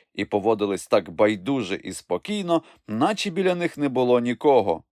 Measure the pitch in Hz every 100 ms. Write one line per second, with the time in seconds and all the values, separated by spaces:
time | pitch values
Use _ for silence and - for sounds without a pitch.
0 | _ - 101 104 101 107 101 95 - 110
1 | 85 82 107 107 92 135 95 92 - 92
2 | - 90 - 208 175 165 - _ - 110
3 | 170 208 208 170 185 180 170 - 143 127
4 | 123 123 120 120 151 131 101 82 -